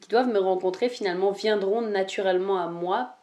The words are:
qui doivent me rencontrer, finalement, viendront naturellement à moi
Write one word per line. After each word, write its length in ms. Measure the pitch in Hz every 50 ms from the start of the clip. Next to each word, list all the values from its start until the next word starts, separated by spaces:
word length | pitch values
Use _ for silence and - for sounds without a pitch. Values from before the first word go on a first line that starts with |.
qui 80 | - -
doivent 240 | 208 233 254 254 226
me 80 | 196
rencontrer, 480 | 190 190 190 180 180 185 185 - 240 247
finalement, 420 | 247 - 214 190 175 185 190 202
viendront 500 | 190 190 - 214 214 208 196 196 202 226
naturellement 760 | 233 220 208 190 190 190 - - 202 190 180 185 185 196 196 185
à 80 | 175
moi 480 | 170 170 170 175 180 190 233 247 - - -